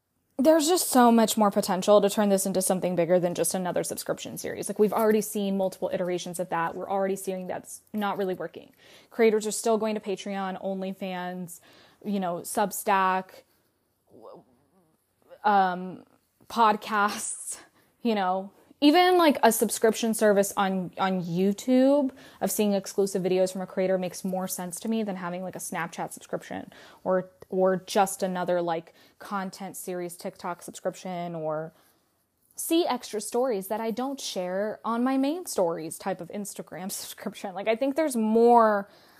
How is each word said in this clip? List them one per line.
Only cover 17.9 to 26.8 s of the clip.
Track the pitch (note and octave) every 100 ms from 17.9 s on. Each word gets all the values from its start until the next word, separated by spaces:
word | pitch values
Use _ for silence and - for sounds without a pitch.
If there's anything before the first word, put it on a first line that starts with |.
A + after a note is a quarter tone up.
| _
you | A#3+
know, | A3 F#3 F#3+ G3 - _ _
even, | D4 E4 F4+ F4+
like, | D#4+ B3
a | A3+
subscription | A3 A#3 - A3+ A3 A3+
service | A3 G#3+ G3+ G3 -
on, | G3 F#3+ F3 -
on | F#3+ F#3
YouTube | F3 E3+ F#3+ G3+ - B3+ C4+ C#4+ C4 - - -
of | G3
seeing | - G#3
exclusive | G3 G3 - G3 G3
videos | F3+ F#3 F#3
from | F#3+
a | F#3
creator | - F#3 F#3+
makes | F3+ -
more | F#3+ F#3 F#3
sense | - F3+ -
to | A3+
me | A3+
than | G#3 F#3
having, | F3+ F3+
like, | F#3 -
a |
Snapchat | - F3+ E3+ - E3
subscription | - - E3+ - - - -